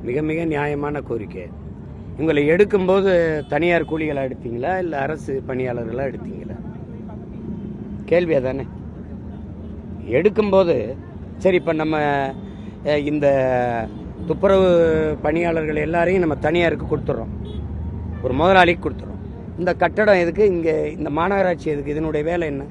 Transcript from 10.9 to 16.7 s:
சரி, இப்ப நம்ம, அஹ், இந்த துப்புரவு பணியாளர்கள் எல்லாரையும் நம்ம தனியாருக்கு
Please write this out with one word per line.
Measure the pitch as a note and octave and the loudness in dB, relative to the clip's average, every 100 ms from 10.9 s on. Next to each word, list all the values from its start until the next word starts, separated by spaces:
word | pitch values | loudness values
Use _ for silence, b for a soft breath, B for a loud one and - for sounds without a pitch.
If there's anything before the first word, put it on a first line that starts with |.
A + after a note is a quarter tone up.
| C3 - - - - | -8 -12 -14 -14 0
சரி, | F#3 F3+ | 2 4
இப்ப | E3+ | 2
நம்ம, | D#3+ D#3 D#3 D3 C#3+ C3+ C3+ B B B B C#3 | 0 0 0 2 0 -2 -6 B B B B 0
அஹ், | D3+ C#3+ | 0 2
இந்த | D3+ C#3+ C#3 C3 B2 A#2+ A#2 A2 - - - - | 2 4 4 4 2 0 -2 -4 -8 -12 -10 -4
துப்புரவு | D3+ G3 F#3+ F#3+ E3+ E3 D#3+ D#3 D3+ | 0 4 6 6 6 6 4 0 0
பணியாளர்கள் | D3+ D#3+ E3+ E3 D#3 D3+ | 0 0 0 0 0 -2
எல்லாரையும் | D3+ E3+ E3+ F#3 | 0 2 2 4
நம்ம | E3+ C#3 | 2 2
தனியாருக்கு | D3+ E3+ E3+ | 2 4 2